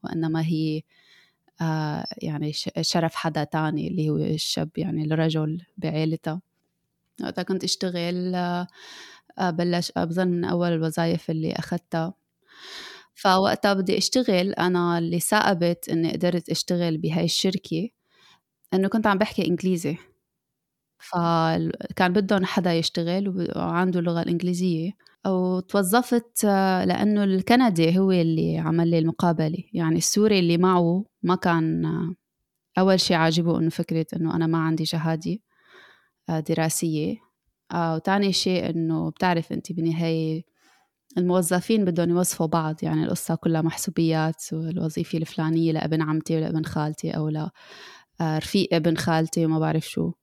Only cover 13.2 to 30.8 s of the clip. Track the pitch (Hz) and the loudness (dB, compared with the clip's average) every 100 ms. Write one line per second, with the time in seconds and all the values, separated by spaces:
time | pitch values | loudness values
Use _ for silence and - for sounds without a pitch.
13.2 | 202 185 196 - 208 196 185 190 - 262 | 4 4 4 2 2 2 2 0 2 0
14.2 | 247 185 185 - 180 180 175 170 170 170 | 2 2 2 0 0 2 2 0 0 -2
15.2 | - 214 208 185 170 175 - 165 165 - | 2 2 2 2 2 0 -2 0 0 0
16.2 | 175 180 - 165 - 175 170 160 165 165 | 0 0 -2 -4 -2 0 0 0 -2 0
17.2 | 170 - 190 180 - 165 208 _ _ _ | 0 0 0 -2 -4 -6 -6 _ _ _
18.2 | _ _ _ _ _ 190 196 226 214 196 | _ _ _ _ _ 0 2 2 2 2
19.2 | 214 - 185 170 185 180 156 160 - _ | 2 0 0 0 0 0 -2 -6 -10 _
20.2 | _ _ _ _ _ _ _ _ - 180 | _ _ _ _ _ _ _ _ -8 -2
21.2 | 170 165 160 165 165 - - - 180 180 | 2 2 2 0 -2 -4 -10 0 2 2
22.2 | 190 202 185 - 180 165 160 - 170 180 | 2 0 2 0 0 0 0 -2 -2 -2
23.2 | 202 185 170 - 170 170 185 175 175 170 | -2 -4 -4 -2 -2 0 2 2 0 0
24.2 | 170 170 175 175 185 160 170 - _ _ | 0 0 0 0 0 0 -4 -8 _ _
25.2 | 190 185 185 185 185 202 185 226 247 240 | -2 0 0 -2 0 0 2 2 2 0
26.2 | 233 - 214 196 190 185 190 180 208 208 | 0 -2 2 4 4 2 2 2 2 2
27.2 | 196 190 185 240 254 170 160 175 190 185 | 2 0 4 4 6 4 4 4 4 4
28.2 | 165 160 165 160 160 165 170 165 160 - | 4 2 2 0 0 2 4 4 2 2
29.2 | 180 165 156 170 - - 165 165 170 208 | 0 2 0 -2 -6 -2 0 2 2 4
30.2 | 214 202 175 170 185 180 | 4 4 4 4 4 4